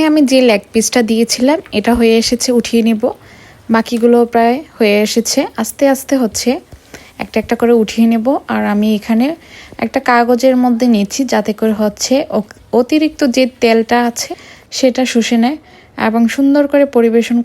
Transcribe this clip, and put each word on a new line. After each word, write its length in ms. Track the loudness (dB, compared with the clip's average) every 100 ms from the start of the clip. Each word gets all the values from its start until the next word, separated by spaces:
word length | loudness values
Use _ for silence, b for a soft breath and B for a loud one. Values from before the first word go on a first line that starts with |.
| 2
আমি 120 | 2 2
যে 80 | 2 2
লেগ 120 | 0 -2
পিসটা 280 | -4 0 0 0
দিয়েছিলাম, 460 | 0 0 0 0 0 -4 -4
এটা 120 | 0 2
হয়ে 160 | 2 2
এসেছে, 260 | 0 -4 0 -2
উঠিয়ে 220 | 0 0 0
নেব। 160 | 0 -4 -6 B B B B -4 -2
বাকিগুলো 420 | -2 -2 2 2 2
প্রায় 240 | 2 0 -2 -6 -2
হয়ে 180 | 0 2 0
এসেছে। 320 | -2 -2 -2 -4 -6
আস্তে 220 | -8 -2 0
আস্তে 200 | 0 -2 -2
হচ্ছে 280 | -2 -2 -4 -4 -8 B B B B B
একটা 140 | -6 -6
একটা 120 | -4 -2
করে 120 | 2 2
উঠিয়ে 240 | 0 0 0
নেব। 140 | 2 -2 -4 -4
আর 100 | -4 -2
আমি 140 | 0 0 -2
এখানে 300 | -2 0 0 -4 B B B B
একটা 160 | -4 -2 2
কাগজের 460 | 2 2 2 2 2
মধ্যে 220 | 0 0 2 2
নিচ্ছি, 260 | 0 -4 -2
যাতে 180 | -2 -2 -2
করে 140 | -2 0
হচ্ছে 320 | -4 -4 -2 -2 -2 -6
অ-, 180 | -6 -14 -2 -2
অতিরিক্ত 420 | 0 0 -2 -2 -2 0
যে 80 | -2 0
তেলটা 360 | 2 2 2 0 0
আছে 220 | -4 -10 -12 B B B -2
সেটা 240 | 0 0 -2
শুষে 240 | 0 0 0
নেয়। 160 | 0 -2 B B B -6 -2
এবং 140 | 0 0 2
সুন্দর 280 | 2 2 2
করে 140 | 2 2 2
পরিবেশন 420 | 2 2 0 -2